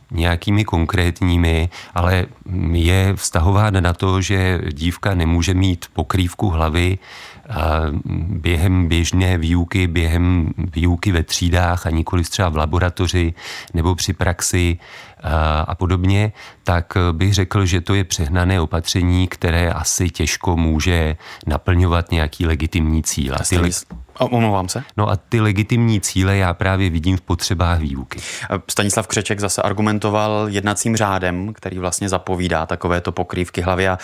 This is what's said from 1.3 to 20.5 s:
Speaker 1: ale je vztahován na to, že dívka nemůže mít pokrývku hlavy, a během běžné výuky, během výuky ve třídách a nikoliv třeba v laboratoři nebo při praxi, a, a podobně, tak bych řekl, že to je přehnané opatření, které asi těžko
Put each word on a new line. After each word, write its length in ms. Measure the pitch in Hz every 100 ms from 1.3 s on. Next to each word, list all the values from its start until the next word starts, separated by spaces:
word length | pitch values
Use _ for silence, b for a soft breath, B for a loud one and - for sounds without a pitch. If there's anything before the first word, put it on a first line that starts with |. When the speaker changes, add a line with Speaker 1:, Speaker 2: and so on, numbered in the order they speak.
| 87 85 82 82 B B
Speaker 1:
ale 320 | 87 87 92 - - - 92 82
je 420 | 85 82 95 95 98
vztahován 680 | - 87 85 98 107 95
na 100 | 87
to, 280 | 85 95 95
že 400 | 90 95 92 90 -
dívka 420 | 69 85 - 104
nemůže 400 | 92 82 85 85
mít 320 | 92 95 87 -
pokrývku 560 | - 80 92 87 - 98
hlavy, 480 | 80 80 82 90 98 B B B B -
a 320 | - 80 78 80 - - 87 82
během 580 | - 87 85 92 92 82
běžné 500 | 82 85 92 92 90
výuky, 500 | 80 87 87 95 90
během 680 | 82 82 85 90 90 78 -
výuky 540 | - 80 87 87 101
ve 120 | 85
třídách 640 | 80 - 90 87 87 87 87
a 20 |
nikoliv 400 | 80 80 90 82
třeba 200 | - 90
v 60 | 76
laboratoři 800 | 73 85 90 - 87 92 85 82 B B B
nebo 220 | 85 85 90
při 180 | -
praxi, 640 | 90 92 85 - 92 87 85 B B B -
a, 360 | - 80 78 78
a 140 | 80 80
podobně, 560 | 87 90 95 98 110 B B B
tak 300 | - 87 - 98 87
bych 220 | 80 95
řekl, 320 | 98 92 101 92
že 160 | 90
to 120 | 82
je 100 | 101
přehnané 580 | 92 - 76 90 90 95
opatření, 640 | 80 85 - 95 87 90 92
které 440 | - 87 85 87
asi 380 | 82 80 - 90
těžko 480 | - 78 - 90